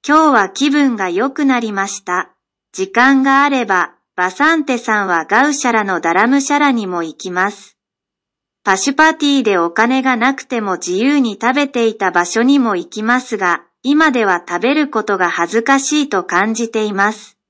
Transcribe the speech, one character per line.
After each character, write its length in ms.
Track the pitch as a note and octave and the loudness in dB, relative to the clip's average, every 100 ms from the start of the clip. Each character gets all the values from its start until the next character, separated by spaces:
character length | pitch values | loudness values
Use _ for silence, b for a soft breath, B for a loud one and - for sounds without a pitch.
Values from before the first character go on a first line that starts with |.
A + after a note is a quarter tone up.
| - | 4
今 260 | D#4 D#4 | 4 6
日 20 | |
は 160 | B3 F#3+ | 4 0
気 200 | - C#4 | -2 0
分 280 | D4 C#4 A3 | 2 0 0
が 120 | F#3 | -2
良 220 | F3 C4+ | -2 -2
く 140 | C4+ C#4 | 0 0
な 120 | B3 | 0
り 100 | A3+ | -2
ま 160 | G3 G3 | -4 -6
し 160 | - | -8
た。 300 | - F3+ - _ _ _ _ | -4 -4 -4 _ _ _ _
時 180 | - F#3+ | -6 -2
間 320 | A#3 C4 C4+ | 2 4 4
が 180 | C4+ C4+ | 4 2
あ 60 | C#4+ | 2
れ 160 | C4+ | 0
ば、 300 | G#3+ F#3 E3 _ _ - | 0 0 -2 _ _ -4
バ 140 | F3+ | -4
サ 220 | F#3 D4 | 0 0
ン 120 | E4 C#4 | 2 0
テ 120 | A#3+ | -4
さ 280 | A#3 G#3+ G3 | -2 -2 0
ん 20 | |
は 160 | E3+ | -2
ガ 240 | D#3+ G#3+ C#4+ | 0 2 2
ウ 60 | |
シ 120 | C#4 B3+ | 0 0
ャ 60 | |
ラ 120 | A3+ G3+ | 0 0
の 160 | F3 | -2
ダ 120 | E3 | 0
ラ 140 | E3+ A#3 | 2 2
ム 140 | C#4 | 2
シ 120 | C4+ | 2
ャ 60 | C#4+ | 2
ラ 120 | C#4+ | 2
に 140 | A#3+ G3 | 0 -2
も 160 | F3 | -6
行 120 | E3 - | -6 -10
き 160 | F#3 | -8
ま 200 | F3+ G3 | -2 -4
す。 260 | - - _ _ _ _ _ _ _ _ _ - | -4 -20 _ _ _ _ _ _ _ _ _ -2
パ 100 | F#3+ | -2
シ 160 | C#4+ | -2
ュ 40 | C#4 | 2
パ 180 | D#4 | 2
テ 120 | D#4+ D4 | 2 0
ィ 160 | C#4 | 2
で 140 | G#3+ F#3+ | 2 0
お 140 | E3+ | 0
金 300 | E3+ A#3 C4 | 0 0 0
が 160 | C4 B3 | 0 0
な 180 | B3 C4+ | -2 -2
く 80 | |
て 160 | - A#3+ | -6 -6
も 140 | G#3 | -4
自 280 | F3+ F3 F#3 | -6 -4 0
由 180 | B3+ D4 | 2 2
に 180 | A#3+ G3 | 0 0
食 120 | A#3 | -2
べ 140 | C4 C#4+ | 0 -2
て 180 | B3+ A3+ | 0 0
い 80 | A3 | 0
た 160 | F#3+ | 0
場 140 | F3 F3 | 0 0
所 180 | A3 | 0
に 160 | B3 C#4+ | 2 4
も 160 | A#3+ F#3 | 2 -2
行 140 | E3+ | -6
き 120 | G#3 | -6
ま 200 | G#3+ B3+ | -2 -2
す 160 | B3+ G#3+ | -2 -4
が、 260 | F#3 E3+ _ _ | -2 -2 _ _
今 300 | B3+ D4 D#4+ | 0 2 2
で 140 | B3 G#3 | 2 0
は 180 | F3 - | 0 -2
食 140 | F3 | -4
べ 140 | A3+ D4 | 0 0
る 140 | D4 | 0
こ 140 | A3+ | -4
と 140 | G#3+ G3 | -2 -2
が 120 | F3 | -2
恥 240 | E3 E3+ | -2 -2
ず 100 | G#3+ | -2
か 160 | A3+ C4+ | 2 0
し 240 | C4+ D4+ | 0 -2
い 60 | C#4+ | -2
と 160 | G3 F3+ | -4 -2
感 280 | F3 G#3 | -2 -2
じ 160 | A3 A3+ | -2 -4
て 140 | A3 | -4
い 80 | G#3+ | -4
ま 220 | G3 G3+ | 0 -2
す。 240 | G#3+ - _ _ | -2 -16 _ _